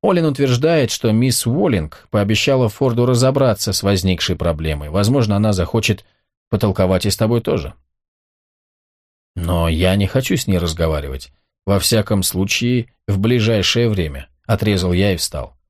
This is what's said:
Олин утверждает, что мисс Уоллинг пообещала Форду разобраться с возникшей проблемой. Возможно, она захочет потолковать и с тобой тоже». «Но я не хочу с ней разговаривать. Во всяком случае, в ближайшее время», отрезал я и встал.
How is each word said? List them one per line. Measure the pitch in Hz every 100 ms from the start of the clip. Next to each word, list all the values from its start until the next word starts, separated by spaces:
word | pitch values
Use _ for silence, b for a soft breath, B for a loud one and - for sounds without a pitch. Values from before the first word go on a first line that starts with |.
Олин | 208 175 160
утверждает, | 135 139 123 156 165 117
что | - 117
мисс | 110 127 123 120
Уоллинг | 135 196 104 76 - _
пообещала | 107 101 107 - 135 120
Форду | - 131 117 120
разобраться | 123 131 131 131 101 -
с | 92
возникшей | 98 98 95 90 - 90
проблемой. | 82 78 80 73 73
Возможно, | 87 101 139 107 101
она | 107
захочет | 95 85 151 - 107 - _ _ _ _
потолковать | 107 107 95 92 92 104
и |
с | -
тобой | 110 117
тоже». | - 101 65 - _ _ _ _ _ _ _ _ _ _ _ _ _ _ _ -
«Но | 85 87 82
я | 80 90 98
не | 98
хочу | - 131 185
с | -
ней | 92
разговаривать. | 85 80 82 78 71 65 - _ _ _ -
Во | 98
всяком | - 110 101 104
случае, | 92 90 98 - 120 123 113 _ -
в | 98
ближайшее | 107 123 110 110 92 117 117
время», | 101 78 67 - _ -
отрезал | 104 104 98 90
я | 90 101
и | 87
встал. | - 76 60 _